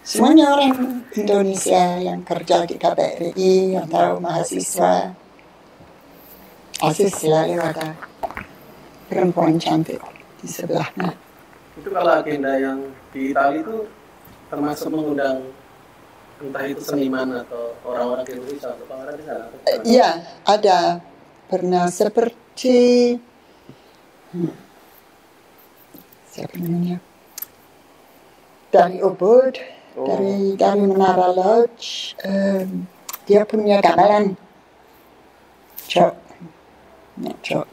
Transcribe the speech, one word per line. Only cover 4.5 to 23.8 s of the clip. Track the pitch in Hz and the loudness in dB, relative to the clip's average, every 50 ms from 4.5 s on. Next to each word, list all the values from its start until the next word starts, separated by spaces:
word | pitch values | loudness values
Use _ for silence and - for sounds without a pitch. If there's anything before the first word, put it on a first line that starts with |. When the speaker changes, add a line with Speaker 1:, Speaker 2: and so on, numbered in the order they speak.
| 185 185 180 - - 180 175 180 180 180 185 185 185 - - - - - - - - - - - - - - - - - - - - - - - - - - - - - - - - - | -4 -6 -6 -6 -2 0 2 2 2 0 -2 -6 -10 -16 -20 -20 -20 -20 -20 -20 -20 -20 -20 -20 -20 -20 -20 -20 -20 -20 -20 -20 -20 -20 -20 -20 -20 -20 -20 -20 -20 -20 -20 -16 -8 -2
Speaker 1:
Asis | - 156 156 - 202 196 - | -2 -2 2 2 0 0 0
selalu | - - 156 156 160 160 165 175 170 | -2 0 2 2 2 2 0 -2 -2
ada | 165 160 156 160 160 156 160 - - - - - - - - - - - - - - - - - - - - - - | -2 -2 -4 -6 -8 -8 -10 -14 -18 -20 -14 -12 -12 -12 -12 -14 -16 -16 -20 -20 -20 -20 -20 -20 -20 -20 -20 -20 -12
perempuan | - 190 190 185 180 175 175 170 160 160 170 | -6 -2 0 0 0 0 0 0 0 0 0
cantik | - 170 160 160 165 - - - - - - - - - - - | 0 0 0 0 -2 -4 -8 -12 -12 -18 -20 -20 -20 -20 -20 -20
di | - 175 | -16 -14
sebelahnya. | 165 - - 170 - - 156 - - 190 180 175 - - - _ - - - - - - - - - | -12 -10 -6 -6 -4 -4 -4 -6 -8 -6 -6 -6 -8 -10 -20 _ -20 -20 -20 -20 -20 -20 -20 -20 -20
Speaker 2:
Itu | 160 143 196 190 | -14 -10 -6 -4
kalau | 180 175 170 160 | 0 2 2 2
agenda | 156 147 156 147 143 135 135 135 | 2 2 -4 -4 -4 -2 -2 -2
yang | 135 135 135 135 135 135 135 131 - - - - | -2 -2 -4 -6 -8 -10 -12 -16 -20 -20 -16 -8
di | 135 135 135 | -6 -6 -2
Itali | 139 139 139 143 143 160 | 0 2 2 2 0 0
itu | 160 220 220 - 208 - - - - - - - - - - - - - | -6 -6 -8 -8 -10 -12 -14 -20 -20 -20 -20 -20 -20 -20 -20 -20 -16 -12
termasuk | 156 143 143 147 147 - 160 160 | -8 -6 -4 -4 -4 -6 -8 -6
mengundang | 160 156 151 147 143 135 135 135 131 131 131 131 - - - - - - - - - - - - - - - - - - | -4 -4 -4 -4 -4 -2 -2 -2 -4 -6 -8 -14 -18 -20 -20 -20 -20 -20 -20 -20 -20 -20 -20 -20 -20 -20 -20 -20 -20 -16
entah | 147 135 135 135 135 | -14 -12 -10 -8 -8
itu | 139 143 147 | -8 -8 -10
seniman | - - 147 143 135 131 131 131 131 131 127 120 120 | -8 -6 -4 -2 -2 -2 -2 -2 -4 -4 -6 -8 -10
atau | - 127 117 117 117 117 - 120 | -10 -10 -10 -10 -10 -12 -12 -10
orang-orang | 123 123 120 120 123 123 131 127 | -8 -4 -4 -2 -2 -2 -4 -6
di | 131 127 | -8 -10
Indonesia | 123 127 135 143 143 135 123 120 | -12 -12 -12 -12 -10 -10 -12 -12
untuk | 117 - - | -12 -14 -16
pameran | 131 131 131 147 147 | -14 -14 -14 -14 -14
di | 151 151 156 | -14 -12 -12
sana? | 131 117 113 - - - - - | -10 -10 -12 -14 -18 -4 -2 -2
Speaker 1:
Eh, | - - 220 | -2 0 2
iya, | 233 240 254 220 175 165 170 165 - - - | 4 6 6 6 4 2 -4 -10 -16 -20 -6
ada. | - - 202 208 208 196 185 175 170 170 175 175 - - - - - - _ _ _ | 0 0 2 4 4 4 4 4 2 0 -2 -4 -8 -18 -20 -20 -20 -20 _ _ _
Pernah | - 185 185 180 180 180 180 175 175 175 | -6 -4 -2 -2 0 0 0 0 -2 0
seperti, | - 214 214 208 240 226 233 - - _ _ _ - - 254 247 247 247 247 247 247 240 240 240 240 - _ _ _ _ _ _ _ _ - - _ | -2 -2 0 2 0 0 0 -4 -10 _ _ _ -2 0 4 4 6 6 6 6 4 4 2 0 -2 -8 _ _ _ _ _ _ _ _ -20 -20 _